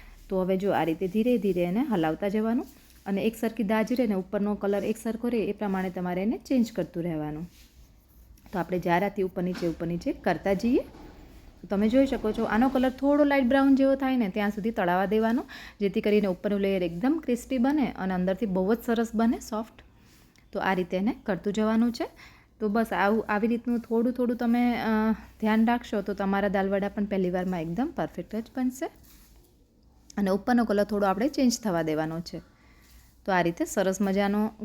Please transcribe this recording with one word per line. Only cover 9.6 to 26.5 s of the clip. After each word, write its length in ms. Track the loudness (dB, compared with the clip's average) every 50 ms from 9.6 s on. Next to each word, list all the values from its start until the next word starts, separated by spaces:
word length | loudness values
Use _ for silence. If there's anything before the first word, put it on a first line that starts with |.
| -4
ઉપર 200 | -4 -4 -4 -4
નીચે 260 | -4 -4 -4 -4 -6
કરતા 400 | -6 -2 -2 -2 -2 0 0 0
જઈએ. 280 | 0 0 2 2 2 2 0 -2 -12 -20 -20 -20 -20 -20 -20 -20 -20 -20 -20 -20 -20 -16 -8 -4
તમે 180 | 0 2 2 4
જોઈ 180 | 4 4 4
શકો 260 | 4 2 -2 -2 -2
છો, 120 | -2 -2 -2
આનો 240 | 0 2 2 2 2
કલર 220 | 2 2 0 0
થોડો 340 | 0 0 0 2 4 4 4
લાઇટ 200 | 4 4 2 4
બ્રાઉન 300 | 4 4 4 6 6 6
જેવો 200 | 6 6 4 2
થાય 220 | 2 0 0 0
ને, 120 | 0 0 0
ત્યાં 220 | 0 -2 -2 -2
સુધી 200 | -2 -2 -4 -4
તળાવા 360 | -2 0 0 2 2 2 2
દેવાનો, 380 | 2 2 2 2 2 0 0 -2 -6 -12 -18 -18 -14 -6 -2
જેથી 200 | -2 -2 0 0
કરીને 280 | 2 4 4 4 4 2
ઉપરનું 320 | -2 -2 -2 -2 0 0
લેયર 220 | 0 0 0 0
એકદમ 360 | 0 -2 -2 0 0 0 0 0
ક્રિસ્પી 400 | 0 -2 -2 -2 -2 -4 0 0
બને 320 | 2 2 2 2 0 0
અને 240 | -2 -4 -4 -2 0
અંદરથી 320 | 0 0 0 0 -2 -2
બહુ 280 | -2 0 0 2 2 0
જ 40 | 0 0
સરસ 240 | -2 0 0 0 -2 0
બને, 260 | 2 2 2 2 0
સોફ્ટ. 420 | -4 -6 -6 -8 -8 -8 -14 -20 -20 -20 _ _ _ -20 -20 -20 -20 _ _ _ _ -10
તો 80 | -6 -2
આ 140 | 0 0 0
રીતે 220 | 0 0 -2 -2
એને 200 | 0 0 0 -2 -2 -2
કરતું 260 | -4 -4 -2 -2 -2
જવાનું 400 | 0 0 2 2 4 2 2 2
છે. 160 | 0 -4 -6 -8 -10 -16 -20 -20 -20 -20 _ _ _ -6
તો 80 | -2 0
બસ 240 | 0 0 0 0
આવું, 320 | 2 2 4 4 4 2 0 0
આવી 180 | 0 0 2
રીતનું 340 | 0 0 0 -2 -2 -2 -2
થોડું 320 | -2 0 0 2 2 0
થોડું 240 | 0 0 0 -2 0
તમે, 380 | 0 0 2 2 2 2 2 0 0
અ, 320 | 0 0 0 2 2 2 0 -2 -4 -16 -10 -4
ધ્યાન 260 | 0 2 4 4 4
રાખશો, 360 | 4 2 0 -2 -4 -4 -4
તો 120 | -4 -4 -4
તમારા 340 | -2 0 0 2 2 2
દાલવડા 400 | 2